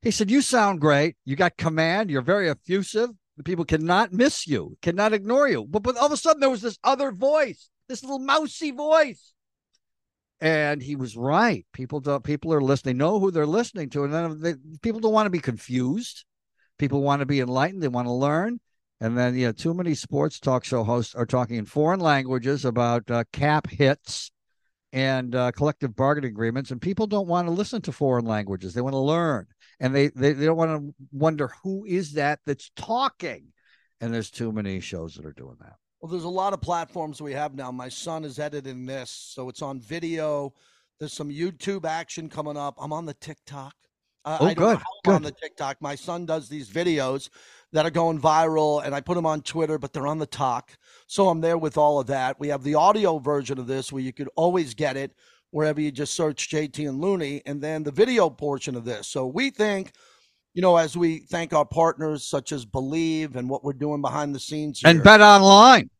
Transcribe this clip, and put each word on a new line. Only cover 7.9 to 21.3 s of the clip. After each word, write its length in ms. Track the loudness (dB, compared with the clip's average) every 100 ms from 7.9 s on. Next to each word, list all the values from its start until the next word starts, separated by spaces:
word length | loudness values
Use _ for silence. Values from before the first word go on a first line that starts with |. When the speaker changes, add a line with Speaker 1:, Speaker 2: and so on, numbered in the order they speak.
| -14
Speaker 1:
little 160 | -8 -8
mousy 520 | 0 0 0 -6 -8
voice. 640 | -6 2 4 4 -2 _ _ _ _ _ _ _ _ _ _ _ _
And 400 | 0 2 0 -2
he 160 | -6 -8
was 180 | -8 -6
right. 500 | 0 2 2 0 -8
People 300 | -14 -10 -6
don't, 220 | -2 -4
people 300 | -2 -4 0
are 80 | 0
listening, 360 | 2 0 0 0
know 200 | 0 2
who 120 | 0
they're 140 | 0 0
listening 440 | 0 -2 -6 -8
to. 120 | -4
And 100 | -4
then 280 | -4 -6 -4
they, 140 | -6 -6 -12 -8
people 180 | -6 -2
don't 140 | 2
wanna 160 | 2 2
be 100 | -2
confused. 840 | -4 -6 -4 -2 -2 -2 -6 -16 _ _ _ _ _ _
People 240 | -2 0
wanna 240 | 2 0 0
be 140 | 0
enlightened. 420 | 0 0 0 -2
They 60 | -4
wanna 260 | -2 -2
learn. 460 | 0 0 0 -2 -6 _ _ _ _
And 180 | -4 0
then, 180 | 0 2
you 100 | -2
know, 60 |
too 200 | 0 -4
many 220 | -2 -2 -4
sports 460 | -4 -2 -2 -2
talk 240 | 0 0 0
show 180 | -2
hosts 320 | 0 -2 -2 -4
are 100 |
talking 300 | -2